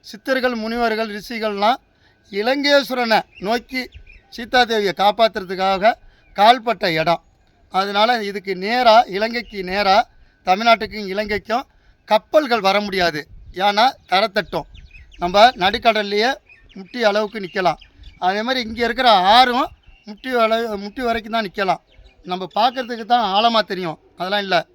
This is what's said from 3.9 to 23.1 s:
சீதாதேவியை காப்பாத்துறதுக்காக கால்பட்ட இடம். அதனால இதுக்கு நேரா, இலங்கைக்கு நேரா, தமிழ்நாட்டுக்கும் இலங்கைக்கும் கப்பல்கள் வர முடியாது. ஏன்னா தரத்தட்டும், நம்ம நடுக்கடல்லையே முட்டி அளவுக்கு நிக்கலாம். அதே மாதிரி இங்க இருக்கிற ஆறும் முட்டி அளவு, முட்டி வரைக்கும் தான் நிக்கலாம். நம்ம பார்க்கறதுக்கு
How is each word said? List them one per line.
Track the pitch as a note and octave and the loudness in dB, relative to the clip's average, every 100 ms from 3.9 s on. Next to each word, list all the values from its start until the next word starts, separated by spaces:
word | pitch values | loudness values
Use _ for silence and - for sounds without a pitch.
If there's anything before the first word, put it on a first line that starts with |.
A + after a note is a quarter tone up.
| - - - _ | -16 -20 -20 _
சீதாதேவியை | - A#3 B3+ A3+ A3 G3+ - | -14 0 0 2 0 -2 0
காப்பாத்துறதுக்காக | G3+ - A3+ A3 F3+ F#3+ F#3+ F#3+ G#3+ - - _ _ - | 0 2 0 0 -8 -4 -2 2 0 0 -14 _ _ 4
கால்பட்ட | G#3 B3+ A3+ G3+ F#3+ D#3+ | 4 4 0 -2 -2 0
இடம். | D#3+ E3 _ _ _ _ _ F#3 | 0 -2 _ _ _ _ _ -4
அதனால | G3+ G3+ A3+ A#3+ G3+ | -2 2 2 2 -4
இதுக்கு | G3+ F#3+ F3+ | -8 -8 -6
நேரா, | G3 B3 A#3+ A3 A#3+ | -2 2 6 6 4
இலங்கைக்கு | F#3+ A3+ A#3 - G3+ F3+ | -4 -4 -6 -10 -10 -6
நேரா, | F#3+ G3 G3+ - _ _ _ - | -2 2 2 0 _ _ _ -2
தமிழ்நாட்டுக்கும் | F#3+ A#3 A3 G#3 G#3+ G3 | 0 4 2 0 -10 -8
இலங்கைக்கும் | F#3+ G#3 G3+ - A#3 - _ _ _ - | -6 -4 -6 -4 -6 -6 _ _ _ 0
கப்பல்கள் | G#3+ _ D#4 C#4 A3+ F#3+ | 0 _ 0 2 0 2
வர | G3 | 0
முடியாது. | G#3 F#3+ E3+ D3+ - - - F3 | -2 -2 -2 -2 -12 -20 -16 -2
ஏன்னா | G3+ G3+ B3 C4 _ | 0 2 0 0 _
தரத்தட்டும், | F#3 G#3+ G#3 F#3+ E3+ - - - - - - | 0 0 -4 -4 -8 -8 -20 -20 -20 -20 -8
நம்ம | F3 G3 A#3+ B3+ | 0 4 4 4
நடுக்கடல்லையே | F#3 A3+ A#3 G#3+ G3+ G#3 A#3 C#4+ _ _ _ G3 | -2 0 0 0 -2 -2 -2 -4 _ _ _ -20
முட்டி | F#3 B3+ A3 | -14 -2 0
அளவுக்கு | G3+ G#3+ A3 | 0 -4 -8
நிக்கலாம். | F#3 G3+ F3+ D3+ - _ - _ F3+ | -8 -2 -2 -4 -14 _ -20 _ -4
அதே | G3+ A3+ | -2 -2
மாதிரி | C4 A3 | -2 -4
இங்க | A3+ A#3+ | -4 -4
இருக்கிற | A#3+ B3 G3+ F#3 | 2 4 4 6
ஆறும் | A#3 B3+ B3 D4+ - _ _ - | 6 4 0 -4 -8 _ _ -20
முட்டி | G#3 C4 A#3+ | -14 -6 0
அளவு, | A3 A3+ A#3 G3+ | 0 0 -4 -8
முட்டி | G3+ G3+ A#3+ | -10 -6 -4
வரைக்கும் | A3+ G#3+ A3+ | -4 -4 -6
தான் | G3+ | -6
நிக்கலாம். | G#3+ F#3+ D#3 _ _ - _ F#3 | -4 -2 -2 _ _ -20 _ -10
நம்ம | F3+ F#3 G3+ | -10 -6 -2
பார்க்கறதுக்கு | A#3+ B3+ A#3+ A#3 G#3+ | -2 -2 -10 -12 -2